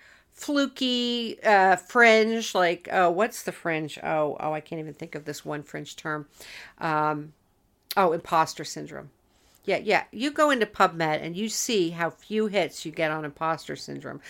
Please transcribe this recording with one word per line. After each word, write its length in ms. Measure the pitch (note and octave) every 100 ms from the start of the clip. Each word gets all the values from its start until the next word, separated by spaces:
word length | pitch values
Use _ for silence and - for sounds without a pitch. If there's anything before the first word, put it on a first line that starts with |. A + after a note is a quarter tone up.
| - _ _
fluky, 1080 | - - C#4+ C#4 - C4 B3 A#3+ A#3+ A#3 -
uh, 340 | - G3+ F#3+ F#3+
fringe, 760 | - B3 A#3 A3 A3 A3+ A3
like, 360 | F#3+ F3+ F3 -
oh, 180 | - F3
what's 340 | E3+ A3+ -
the 100 | -
fringe? 440 | E3+ E3+ D#3+ D#3 -
Oh, 320 | D#3 D#3+ D3+ -
oh, 120 | D3+
I 80 | D#3
can't 220 | D3+ E3
even 120 | D#3
think 220 | D3 D#3+ D#3
of 80 |
this 220 | D3 D3 -
one 180 | D3+
fringe 320 | D3 D3+ D3+ -
term. 320 | D#3+ D3+ D3 - - - - -
Um, 540 | E3 D3+ D3+ D3+ D3+ _ _ _ _ _ - -
oh, 160 | F#3+
imposter 540 | E3+ - E3+ D#3+ - D#3
syndrome. 460 | - D3 C#3+ C#3 _ _ _ _ _
Yeah, 140 | - F3+
yeah. 260 | - F#3+ -
You 200 | G#3 C4+
go 180 | D4 D4+
into 160 | C4+ G#3+
PubMed 580 | - F#3+ E3 D#3+ D3+
and 140 | D#3 E3+
you 100 | A3
see 440 | - - A3 E3
how 180 | E3+ E3
few 380 | - - G#3+ A3
hits 380 | G3 D#3+ - E3
you 60 |
get 200 | D#3 D#3+
on 120 | D#3
imposter 540 | D3+ D3 D#3+ D#3+ - C#3+
syndrome 420 | - C#3+ C#3 C3+ -